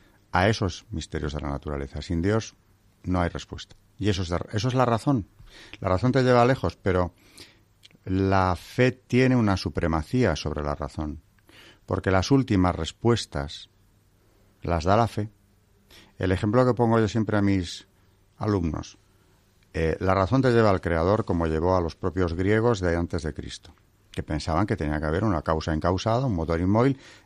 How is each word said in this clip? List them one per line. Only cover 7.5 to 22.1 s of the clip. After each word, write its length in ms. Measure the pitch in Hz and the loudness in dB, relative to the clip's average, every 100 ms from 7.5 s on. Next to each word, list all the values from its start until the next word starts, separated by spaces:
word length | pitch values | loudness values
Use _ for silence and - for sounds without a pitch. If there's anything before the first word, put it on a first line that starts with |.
| _ _ _ - _ - | _ _ _ -20 _ -4
la 500 | 95 95 95 92 87 | 0 2 2 2 0
fe 360 | - - 127 | -6 0 0
tiene 440 | 123 - 120 131 127 | 0 -2 2 4 4
una 220 | 107 92 | 2 0
supremacía 800 | 90 - 85 80 - 127 113 76 | -2 -4 -2 -2 -2 0 0 0
sobre 280 | 76 73 | -4 -4
la 120 | 73 73 | -6 -6
razón, 460 | 73 - 73 78 _ _ _ - - _ - | -6 -6 -8 -8 _ _ _ -20 -20 _ -6
porque 260 | 95 98 | -4 2
las 200 | 95 92 | 2 4
últimas 440 | 135 123 101 90 82 | 2 4 2 2 0
respuestas 920 | 80 - 113 117 - 73 71 - - _ _ _ _ _ _ _ _ _ | -6 -2 0 0 -2 -8 -8 -10 -20 _ _ _ _ _ _ _ _ _
las 240 | 85 85 85 | -4 -2 2
da 100 | 104 | 2
la 120 | 113 | 2
fe. 220 | - 107 _ _ _ _ _ _ - - - | -2 -8 _ _ _ _ _ _ -20 -20 -4
El 140 | 92 | -2
ejemplo 340 | 92 107 120 127 | 0 2 2 2
que 80 | |
pongo 260 | 113 120 113 | 2 2 2
yo 80 | 110 | 2
siempre 280 | 117 107 104 | 0 0 2
a 40 | |
mis 460 | 101 95 87 - - _ _ _ _ - | 2 2 -2 -10 -18 _ _ _ _ -8
alumnos, 600 | 107 101 82 76 - - _ _ _ _ _ _ _ | -2 0 0 -4 -10 -18 _ _ _ _ _ _ _
eh, 240 | 82 80 78 | -2 -2 0
la 140 | 92 | 0
razón 280 | 95 95 131 | 0 2 2
te 100 | 127 | 4
lleva 180 | 117 107 | 4 4
al 100 | 92 | 2
Creador, 460 | 87 82 85 107 - | 0 0 2 0 0
como 220 | 87 82 | -2 0
llevó 280 | 78 87 92 | 0 2 2
a 60 | |
los 140 | 85 - | 0 -4
propios 380 | 95 | -6